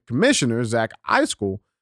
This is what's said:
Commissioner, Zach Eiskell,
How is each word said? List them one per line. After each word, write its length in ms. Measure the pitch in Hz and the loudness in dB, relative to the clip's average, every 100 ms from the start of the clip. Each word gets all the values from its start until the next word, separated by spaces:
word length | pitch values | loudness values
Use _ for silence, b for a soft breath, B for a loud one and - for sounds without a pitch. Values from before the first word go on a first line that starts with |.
| - | -6
Commissioner, 560 | 123 254 - 127 113 117 | 0 2 2 0 -2 -2
Zach 260 | 113 110 - - | -2 -2 -6 -2
Eiskell, 500 | 262 294 - 98 95 _ _ | 0 0 -2 -6 -6 _ _